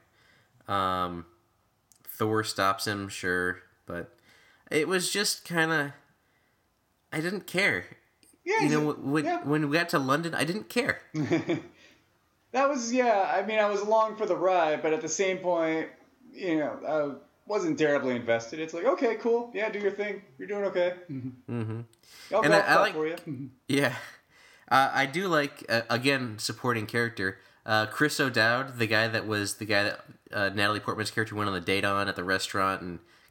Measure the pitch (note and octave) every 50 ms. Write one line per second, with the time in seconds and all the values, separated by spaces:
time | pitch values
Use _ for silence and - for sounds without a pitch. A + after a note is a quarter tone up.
0 | _ _ _ _ _ _ _ _ _ _ _ _ _ - G2+ G2 F#2+ F#2 F#2 F#2
1 | F2+ F2+ F2 E2+ E2 - _ _ _ _ _ _ _ _ _ _ _ _ _ _
2 | _ - - - A2+ G#2+ A2 A2 G#2+ - - G2+ G2 G2 F#2+ - - A2 G#2 G2+
3 | G2 G2 - - - F2+ F2+ F2+ F2+ F2+ F2+ - - _ _ _ _ - F2 E2+
4 | F2 - _ _ _ _ - _ _ _ _ _ _ - - D3+ D3+ D#3 F#3+ F3+
5 | E3 - - G3+ G3+ - - - - - E3+ E3 D#3+ D#3+ E3 D3+ C#3 C#3+ - -
6 | _ _ _ _ _ _ _ _ _ _ _ _ _ _ _ _ _ _ _ _
7 | _ _ - D#3 D#3 F3 G#3 F#3+ - - - F3+ G3+ F3+ A2+ F2+ - - - -
8 | _ _ _ _ _ _ _ _ _ F4 G#4+ A4 G#4 - D3+ D3+ D3+ D3+ - -
9 | - C3+ C#3+ D#3 - E4+ F4 - - C#3 D3 D#3 D#3 C#3 D3 E3+ E3+ - - C#3
10 | C3+ C3 C#3 D#3 E3+ E3+ - B2+ C#3 D#3 F#3 G#3+ - - - A#3+ C#4 - - -
11 | - - - D#3 C#3+ A2 E3 D#3 - - E3 - - - - - - - _ _
12 | _ _ _ _ _ _ _ _ _ _ - C4 C#4 C#4 D4 B3+ A#3 A#3 B3 B3+
13 | B3 A#3+ G#3+ G3 F#3 D3 D#3+ F#3+ G3+ G#3+ A3 G#3+ G#3 G#3 G#3 F#3+ G#3 G#3 A3 A3
14 | A3 A3 G3 G#3+ G#3+ F3 F3 D3+ E3+ F#3 F#3 F3+ E3 D#3 D3+ - - D#3 D#3 -
15 | D#3+ D3+ - - G3 F#3+ F#3 F3+ F3 F3+ F3 E3+ D#3+ D#3+ D#3+ D#3+ D#3 - - -
16 | - _ _ _ - - - - G#3 F3+ D#3+ D#3 D3 A#2+ G#2 - - A#2 D#3 D3+
17 | D3 C#3+ B2+ A#2+ - _ _ _ _ - G#3 G#3 F3+ D#3+ D3+ D3 D#3 D3 C#3+ C3+
18 | B2 B2+ B2 A#2 A2 A2+ A#2 A#2 - - E3 D#3 D#3+ D#3+ E3 E3+ F#3 B3+ F4+ F4
19 | C#4 A3+ G#3+ A3 - A#3 A#3 A#3 A#3+ - - G3 A3 A3 - G#3 G3+ G3 G3 -
20 | G3+ G#3 G3 G3 - - - - F#3 F#3+ G#3 G3+ G3+ F#3+ F#3+ F3+ F3 F3+ F3+ F3+
21 | - - C#3 C3 A#2+ C3 B2 - _ - A#2+ A#2+ A2+ A2+ A2 A#2 A#2 - _ _
22 | _ - - - - - - G#3+ G#3 D3 D#3+ G3+ - - D3+ - G3 G#3+ F3 D#3
23 | D#3 D#3 E3+ - - E3 C#3 B2 C#3 B2 - _ _ - C3 C#3 C#3+ B2 - -
24 | - - - - _ _ _ - - - - _ _ - A#2+ C3+ C3+ - - C3
25 | C3+ C3+ C3+ F3 G3+ F#3 E3 D3+ C#3+ C#3 - - - - A2+ A#2 - - A#2 A#2
26 | B2 C#3 C#3 C3 B2+ A#2 G#2+ G#2+ - - A2+ - - B2 A#2+ A2+ G#2+ - - A#2+
27 | A#2+ A#2 A2+ - F#2+ F#2+ - - - - _ _ _ A2+ A2 G#2+ G#2+ G#2+ - -
28 | D3+ C#3+ - - C#3+ C3 A2+ A2+ A2 A2+ A#2+ B2+ C3+ C3+ B2+ A#2 A#2 G#2 A2 G#2+
29 | A2+ A2+ A2 G#2+ - G#2+ G#2+ G#2 G2+ G2 - - G#2+ G#2+ G#2+ G2+ G2+ G#2 - -
30 | - - - - _ - - G#2 G2 G2 F#2+ G#2+ G2+ G#2 G#2+ G2+ - B2 G2+ G#2+
31 | G#2 G#2 - A#2 A2 - G#2+ G#2+ G#2 G2+ F#2+ F2+ E2 - F#2+ G2 G2 G2+ G2 G2+
32 | G2 G2 F#2 - F2 F#2 F#2+ F#2+ - - - G2+ F#2+ F#2+ F#2+ - F2 F#2 E2+ E2+
33 | - _ - _ _ _